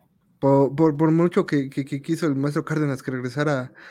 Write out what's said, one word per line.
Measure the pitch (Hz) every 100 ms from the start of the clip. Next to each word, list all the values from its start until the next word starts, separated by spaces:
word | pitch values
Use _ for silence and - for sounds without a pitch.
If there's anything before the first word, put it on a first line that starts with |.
| _ _ _ -
Por, | 139 139 139
por, | 143
por, | 160 147
por | 160
mucho | 165 175 202 -
que, | 147 135
que, | 143
que | 135 139
quiso | 139 160 170
el | 135
maestro | 143 151
Cárdenas | 147 151 147 127
que | -
regresara | 131 123 127 147 139 127 - -